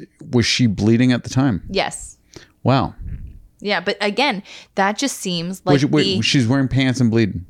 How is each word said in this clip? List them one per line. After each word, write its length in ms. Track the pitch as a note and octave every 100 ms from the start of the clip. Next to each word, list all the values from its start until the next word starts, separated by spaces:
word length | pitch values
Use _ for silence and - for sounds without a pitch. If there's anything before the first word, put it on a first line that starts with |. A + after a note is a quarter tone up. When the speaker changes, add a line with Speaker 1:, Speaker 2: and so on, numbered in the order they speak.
| - _ -
Speaker 1:
was 160 | A#2+ A2
she 200 | - B2+
bleeding 420 | F#2 G#2 A#2 B2+
at 120 | B2
the 60 | -
time? 320 | B2+ C#3 G#2+ -
Speaker 2:
Yes. 480 | F#3+ - - - - _ - - _
Speaker 1:
Wow. 320 | A2+ C3 F2+ - - - - - - _
Speaker 2:
Yeah, 140 | G3+ F#3+
but 180 | F3+ G3
again, 420 | G#3 G3+ C#4 G3 - - -
that 240 | - F#3+ G#3+
just 200 | C#4 -
seems 440 | G3 F3 E3+ F#3
like 100 | F#3
Speaker 1:
Was 60 | C#3+
she, 40 | D3
wait, 160 | D3 G3 F#3+
Speaker 2:
the 60 |
Speaker 1:
she's 260 | G#2+ D3 A2+
wearing 180 | C#3 C3
pants 340 | B2+ C3 A#2+
and 120 | A#2+
bleeding. 340 | A2+ G#2+ F#2 F2